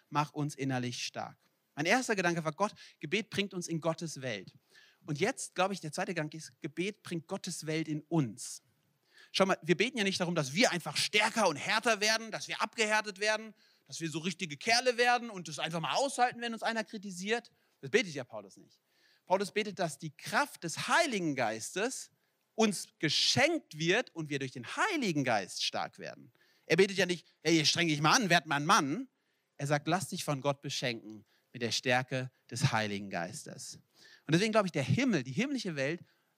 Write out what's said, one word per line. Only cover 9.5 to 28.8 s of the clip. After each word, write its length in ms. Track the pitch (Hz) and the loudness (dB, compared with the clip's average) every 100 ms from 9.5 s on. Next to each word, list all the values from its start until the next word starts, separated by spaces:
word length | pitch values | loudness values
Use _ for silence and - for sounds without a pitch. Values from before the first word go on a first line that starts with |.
| 175 | 2
wir 140 | 156 165 | 2 2
beten 220 | 233 254 | 2 0
ja 60 | |
nicht 160 | 196 185 | 0 0
darum, 160 | 175 170 | 0 0
dass 180 | 131 | -2
wir 160 | 160 220 | 2 2
einfach 260 | 170 151 - | 2 -4 -4
stärker 520 | - 208 220 226 190 | 0 2 2 4 2
und 80 | 139 | 2
härter 440 | 175 214 233 208 | 0 2 2 2
werden, 300 | 214 226 226 | 2 0 -4
dass 160 | 151 - | -10 -8
wir 160 | 156 | -4
abgehärtet 560 | 220 240 214 214 214 190 | -4 0 2 2 0 -2
werden, 340 | 214 220 220 - _ _ _ | 0 0 -4 -20 _ _ _
dass 140 | 135 | -8
wir 100 | 160 | -6
so 100 | 156 | -4
richtige 360 | 180 - 180 139 | -4 -4 -8 -4
Kerle 400 | 226 233 254 233 | 2 4 4 4
werden 320 | 240 240 233 | 4 4 0
und 200 | 190 170 | -10 -10
das 100 | 147 | -6
einfach 220 | 156 170 | -4 -2
mal 140 | 147 | 0
aushalten, 460 | 170 277 - 247 233 | 0 0 2 0 0
wenn 120 | 233 | -6
uns 100 | 226 | -2
einer 220 | 202 226 | -2 -2
kritisiert. 680 | 220 220 196 175 202 233 - _ _ _ | -4 -10 -10 -8 -2 -2 -2 _ _ _
Das 100 | 135 | 2
betet 240 | 220 190 | 2 2
ja 80 | 143 | -4
Paulus 340 | 120 107 98 - | -10 -12 -14 -20
nicht. 240 | - _ _ _ _ _ - | -20 _ _ _ _ _ 0
Paulus 240 | 196 196 | 0 2
betet, 300 | 208 208 190 | -2 -4 -2
dass 180 | 165 - | -4 -4
die 180 | 160 - | -12 -10
Kraft 460 | - 220 294 - | -2 0 0 -4
des 240 | 165 139 - | -8 -6 2
Heiligen 460 | 294 339 208 165 | 2 4 0 0
Geistes 760 | 131 110 110 - 175 233 - - _ _ _ _ - | 0 0 -2 -6 -4 -4 -4 -12 _ _ _ _ 2
uns 320 | 220 170 - _ | 2 2 -8 _
geschenkt 800 | 156 - - 240 294 311 - 151 | 0 2 4 4 4 2 -4 -2
wird 360 | 165 214 - | 2 2 0
und 140 | 165 151 | -8 -6
wir 100 | 143 | -4
durch 140 | 135 | -4
den 140 | 127 110 285 | -8 -8 -2
Heiligen 480 | 403 330 220 147 | 0 2 0 2
Geist 400 | 123 107 90 - | 2 0 0 -4
stark 340 | - 107 80 - | -4 -4 -6 -8
werden. 320 | 78 62 67 _ _ _ - | -14 -14 -20 _ _ _ 0
Er 100 | 165 | 4
betet 220 | 196 190 | 4 4
ja 80 | 180 | 0
nicht, 200 | 175 - _ | 0 -6 _
„Hey, 220 | 156 165 | 2 4
streng 240 | 147 170 170 | 4 4 2
dich 140 | 147 | 4
mal 120 | 156 | 6
an, 140 | 220 190 | 4 6
werd 160 | 170 | 4
mal 120 | - 143 | 4 0
ein 100 | 151 | 4
Mann.“ 420 | 214 | 4